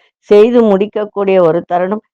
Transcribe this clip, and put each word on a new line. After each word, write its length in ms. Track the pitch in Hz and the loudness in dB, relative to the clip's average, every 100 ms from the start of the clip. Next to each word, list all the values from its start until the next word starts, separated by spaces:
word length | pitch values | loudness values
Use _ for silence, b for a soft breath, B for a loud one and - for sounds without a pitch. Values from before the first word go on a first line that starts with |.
| _ _ - | _ _ 0
செய்து 320 | 208 233 240 | 2 4 2
முடிக்கக்கூடிய 760 | 226 190 208 214 208 202 196 190 | 2 0 -2 -6 -8 -6 -2 0
ஒரு 180 | 165 170 - | 0 -2 -4
தருணம். 400 | 175 185 214 - | -4 -4 -6 -10